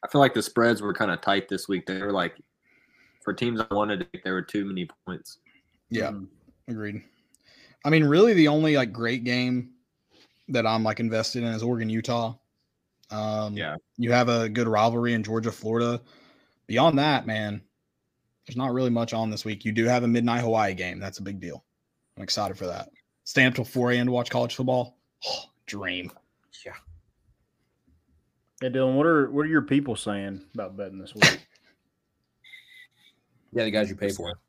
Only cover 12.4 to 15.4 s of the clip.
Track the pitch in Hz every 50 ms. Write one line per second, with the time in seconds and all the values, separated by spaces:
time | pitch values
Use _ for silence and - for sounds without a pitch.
12.4 | _ _ _ _ _ _ _ _ _ _ _ _ _ _ 104 107 107 107 107 107
13.4 | 107 104 104 101 82 78 76 87 _ _ _ - 120 117 120 123 123 117 120 117
14.4 | 113 113 107 117 120 113 110 104 107 117 117 120 120 120 120 113 110 104 110 113